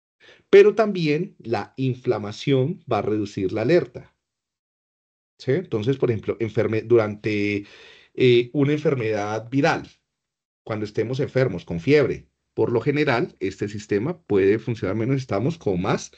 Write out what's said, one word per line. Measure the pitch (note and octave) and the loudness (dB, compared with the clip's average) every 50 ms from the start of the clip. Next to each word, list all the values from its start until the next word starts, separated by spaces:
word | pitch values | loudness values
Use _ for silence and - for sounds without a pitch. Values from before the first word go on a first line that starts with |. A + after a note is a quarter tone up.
| _ _ _ _ _ - - - _ _ | _ _ _ _ _ -20 -20 -20 _ _
Pero | - G3+ G3+ G#3 G3+ | 8 8 8 8 6
también | G#3+ A3 G#3 G3 F3+ E3 D3+ D3 D#3 F3+ G3+ - - | 4 2 0 0 0 0 0 0 0 -2 -6 -10 -12
la | - A2 A2+ G#2 G#2 - _ | -8 -6 -4 -4 -4 -6 _
inflamación | - C3 C3 A#2+ C3 - C3 A#2 G#2+ G#2 G2+ G2+ - - - C#3 C3 B2+ C#3+ F#3 - - - | -4 -2 -2 -2 -2 -2 -2 -2 -2 -4 -8 -10 -6 -2 0 2 2 2 0 -4 -8 -6 -2
va | A#2 G#2 | -2 -2
a | G2 | 0
reducir | G2 G#2+ G#2+ G#2 G2 - - G2 F2+ G#2+ | 0 -2 -2 -4 -4 -4 -4 -4 -2 -2
la | G#2+ A2 | -2 0
alerta, | B2 E3 F3 C3 - - - - - _ _ _ _ _ _ _ _ _ _ _ _ _ _ _ _ _ _ _ _ _ _ _ _ _ - | 2 2 2 2 0 -6 -16 -20 -20 _ _ _ _ _ _ _ _ _ _ _ _ _ _ _ _ _ _ _ _ _ _ _ _ _ -8
¿sí? | - - C3 | -4 -2 -2
Entonces, | E3+ F#3 - - A2 G#2+ A#2+ C#3 | -2 -2 -4 -6 -4 -2 -2 -2
por | C3 - A#2+ | 0 0 -2
ejemplo, | A2+ G2+ - - G2 - | -2 -2 -4 -6 -4 -4
enferme-, | A2+ A2 - - A2 G#2 G#2+ G#2+ G#2+ | -4 -4 -2 -2 0 0 -2 -4 0
durante, | A#2 A#2+ A#2 G#2+ G#2 G#2 G2+ - A2+ G#2+ G#2 G2+ G#2 G#2 G2+ G2+ - - - - - - - _ _ _ | 2 4 4 4 2 -2 -6 -6 -4 -2 -2 0 -2 -2 -4 -6 -10 -16 -20 -20 -20 -20 -20 _ _ _
eh, | - B2+ B2+ B2 A#2+ A#2+ B2 - | 2 4 4 4 4 2 0 0
una | D3+ C#3 C#3 D3+ | 0 0 0 0
enfermedad | D3 - E3 C#3+ C3 A2+ A2 G#2+ G#2 G2+ G#2 A2 A2 A2+ - | 0 -2 -2 -2 -2 -2 -2 -2 -2 -4 -4 -6 -6 -8 -4
viral, | - C#3 C#3 D#3+ C#3 - C#2+ - - _ _ _ _ _ _ _ _ _ _ _ _ _ _ | -2 0 0 0 0 -2 -6 -12 -18 _ _ _ _ _ _ _ _ _ _ _ _ _ _
cuando | - A2+ G#2+ G#2+ | -8 -6 -6 -6
estemos | G2+ - - A2 A2 C3 C3 | -4 -4 -4 -4 -2 -4 -4
enfermos | C#3 G2+ - C3 A#2 F#2 F2+ F2 - | -4 -2 0 0 0 0 -2 -4 -8
con | - E2+ E2+ | -8 -8 -4
fiebre, | E2 - D#3 D3+ C#3 F2 D2 - - _ _ _ _ _ _ | 2 4 4 4 4 2 0 -6 -10 _ _ _ _ _ _
por | - A2 G#2 A#2 | -2 0 0 0
lo | A#2 | 0
general, | - D3+ C#3 D3 D3+ D#3 B2 A#2 E3 - - _ | 0 0 0 0 0 2 0 0 0 -4 -6 _
este | - F#2+ F#2 - A2 G#2 | -6 -6 -6 -6 -6 -8
sistema | G#2 G#2 G#2 - G#2 G2+ G#2+ D3+ F3+ - _ | -8 -10 -6 -2 -2 -2 -2 -2 -6 -8 _
puede | - G#2 G2 F#2+ G2 G#2 A2 | -2 0 2 4 4 2 2
funcionar | - - A#2 A2 - F#2 G2 | -2 -4 -6 -4 -4 -4 -4
menos, | A2 A#2 A#2 C3+ | -2 -2 -2 -2
estamos | C3+ C3 - G#2+ G2 A2+ D3 E3 - | -2 -2 -4 -4 -2 -2 -2 -4 -4
como | - - F#2+ F2 | -4 -4 -2 -2
más | F2+ G#2+ D3+ - - - - | -2 -2 -2 -4 -4 -10 -20